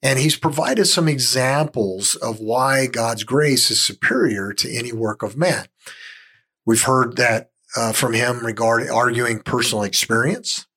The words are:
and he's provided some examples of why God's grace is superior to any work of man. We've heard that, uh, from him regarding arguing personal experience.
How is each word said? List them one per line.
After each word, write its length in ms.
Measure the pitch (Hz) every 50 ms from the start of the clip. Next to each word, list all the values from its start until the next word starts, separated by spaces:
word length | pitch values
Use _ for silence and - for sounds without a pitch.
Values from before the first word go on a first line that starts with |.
| -
and 160 | 135 135 131
he's 180 | 135 156 151
provided 480 | - - 165 143 143 160 233 262 220 196
some 240 | - - - 170 156
examples 1040 | 151 135 123 - - 131 127 131 135 143 156 151 - 131 110 98 92 95 101 - -
of 220 | - - 117 113 107
why 480 | 110 107 113 123 131 135 135 135 131
God's 380 | 127 120 117 113 117 117 110 107
grace 460 | 107 123 143 151 147 139 120 - -
is 120 | 117 104 -
superior 720 | - 104 - - - - 262 220 143 107 101 98 101 104
to 180 | - - -
any 220 | 113 120 117 120 117
work 300 | 110 113 107 104 - -
of 120 | 104 98
man. 300 | 131 165 185 147 104 - - _ _ _ - - - - - - - - _ _ _ _ _ _ _ _
We've 160 | - 113 107 -
heard 340 | - 131 131 127 120 120
that, 360 | - 123 120 113 113 - _ _ _ _ _ -
uh, 180 | - 117 113 110
from 200 | - - 123 113
him 320 | 113 123 123 123 123 117
regarding 460 | 117 110 101 113 113 117 117 123 143
arguing 500 | - 117 120 123 120 117 123 120 117 107
personal 420 | - - - 123 117 - - 107 104
experience. 840 | 101 - - - - 113 113 120 143 196 - - - - - - _ _